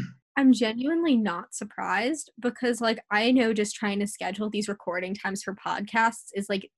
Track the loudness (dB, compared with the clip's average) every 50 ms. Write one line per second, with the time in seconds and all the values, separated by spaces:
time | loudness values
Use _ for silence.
0 | -2 -6 -10 _ _ _ 0 4 6 6 6 6 4 0 0 -2 -2 0 0 2
1 | 2 4 4 4 2 0 -2 -4 -8 -10 -12 -12 -12 -12 -10 -8 -4 -2 -2 0
2 | 0 -2 -2 -4 -8 -14 _ -6 -6 -6 -4 -2 -2 -2 -2 0 0 0 0 0
3 | -4 -2 0 2 4 6 6 6 4 4 2 2 0 -2 -2 -4 -2 -2 0 0
4 | -2 -4 -4 -6 -6 -6 -4 -4 -6 -4 -2 -4 -2 -2 -4 -6 -6 -6 -4 -4
5 | -4 -6 -6 -6 -6 -6 -6 -6 -6 -8 -10 -8 -6 -4 -4 -4 -4 -2 2 2
6 | 2 2 2 -2 -14 -10 -8 -8 -4 -2 -4 -4 -4 -8 _